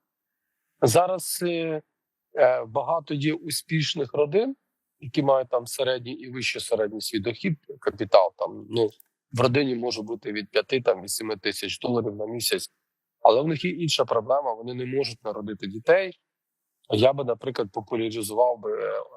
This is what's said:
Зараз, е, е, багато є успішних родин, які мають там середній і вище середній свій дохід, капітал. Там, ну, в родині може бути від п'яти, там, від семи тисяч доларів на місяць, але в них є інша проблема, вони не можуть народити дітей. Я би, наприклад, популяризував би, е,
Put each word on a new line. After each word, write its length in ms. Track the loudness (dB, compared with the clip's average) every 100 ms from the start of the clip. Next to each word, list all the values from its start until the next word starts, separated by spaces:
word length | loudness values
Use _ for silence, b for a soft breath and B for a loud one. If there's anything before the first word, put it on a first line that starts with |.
| _ _ _ _ _ _ _ 0
Зараз, 580 | 4 4 4 0 -6 -4
е, 400 | -4 -2 -4 -6 -8 _ _ _ _ 4
е, 280 | 4 4
багато 500 | -2 -2 0 -2 -2
є 200 | -2 -2
успішних 800 | -2 -4 -8 -2 -2 0 -2 -2
родин, 420 | 0 2 2 0 -4 _ _ _ -18
які 220 | -6 0
мають 260 | 4 4 4
там 180 | -2 -2
середній 460 | -2 0 -2 -4
і 180 | -10 -10
вище 300 | -6 -4 -4
середній 400 | -2 0 0 -2
свій 180 | -4 -2
дохід, 380 | -2 -2 -2 -2 -8 -6
капітал. 520 | -4 -4 6 6 6 0
Там, 280 | -6 -6 -4
ну, 200 | 0 0 -2 _ _ _
в 80 | 2
родині 340 | 4 4 2
може 280 | 0 -2 -4
бути 300 | -6 -8 -8
від 180 | -8 -2
п'яти, 300 | 0 0 0
там, 220 | 2 0
від 80 | -2
семи 260 | -6 -6 -4
тисяч 420 | -4 -4 -6 -4
доларів 380 | -2 0 -2 -4
на 100 | -6
місяць, 440 | -4 -2 -2 -4 _ _ _ _ _
але 220 | 4 6
в 40 | 2
них 160 | 0
є 60 | -2
інша 340 | -2 -2 0
проблема, 480 | 0 0 0 0 -2
вони 200 | -6 -8
не 120 | -8 -4
можуть 380 | -2 -4 -6
народити 420 | -8 -8 -8 -8 -8
дітей. 540 | -2 4 4 2 -10 _ _ _ _ _ _ -2
Я 220 | 4 4
би, 120 | 4
наприклад, 480 | -2 -4 -4 -4 -4
популяризував 840 | -6 -4 -2 -2 -4 -2 2 2 2
би, 300 | -4 -4 -4
е, 140 | -4 -8